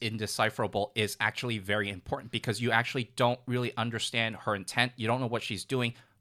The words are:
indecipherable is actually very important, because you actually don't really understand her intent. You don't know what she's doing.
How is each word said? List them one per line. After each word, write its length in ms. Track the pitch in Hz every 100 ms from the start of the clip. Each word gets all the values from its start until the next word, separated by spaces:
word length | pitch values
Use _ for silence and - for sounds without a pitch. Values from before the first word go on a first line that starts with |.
indecipherable 880 | 113 110 104 - 110 - 107 101 104 -
is 200 | 104 -
actually 400 | 107 - 123 110
very 280 | 95 104 101
important, 440 | 95 - 139 113
because 280 | 113 - 107
you 120 | 120
actually 400 | 113 120 135 113 -
don't 240 | 120 123 -
really 320 | 123 120 -
understand 600 | 117 113 - 120 113 107
her 180 | - 101
intent. 380 | 95 - 127 -
You 100 | 110
don't 160 | 123
know 60 | 123
what 160 | 117
she's 200 | - 98
doing. 300 | - 131 120 - - _